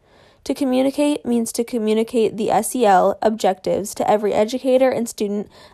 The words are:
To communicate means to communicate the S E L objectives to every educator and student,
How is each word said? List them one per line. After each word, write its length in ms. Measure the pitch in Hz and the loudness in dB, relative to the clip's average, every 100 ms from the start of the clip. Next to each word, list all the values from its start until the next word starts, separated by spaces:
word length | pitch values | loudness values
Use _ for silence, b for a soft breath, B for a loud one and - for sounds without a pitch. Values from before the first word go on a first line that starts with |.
| b b b b | b b b b
To 100 | - 269 | -8 -4
communicate 680 | 277 254 269 269 294 294 | 0 0 0 0 0 0
means 280 | - 240 226 | -2 -2 -2
to 100 | - | -4
communicate 720 | 233 247 214 214 226 247 220 202 | -4 -4 0 0 0 0 0 0
the 140 | 226 | 0
S 260 | 185 220 254 | 0 0 2
E 80 | |
L 340 | 220 185 185 196 | 4 6 4 2
objectives 720 | 220 220 190 180 - 170 196 | 0 0 0 -2 -2 -4 -4
to 160 | - - | -4 0
every 240 | 208 208 | 0 2
educator 560 | - 214 254 269 254 262 | 0 0 -2 0 2 2
and 180 | - 233 | 0 -4
student, 400 | - 208 208 202 B B | -4 -4 -4 -8 B B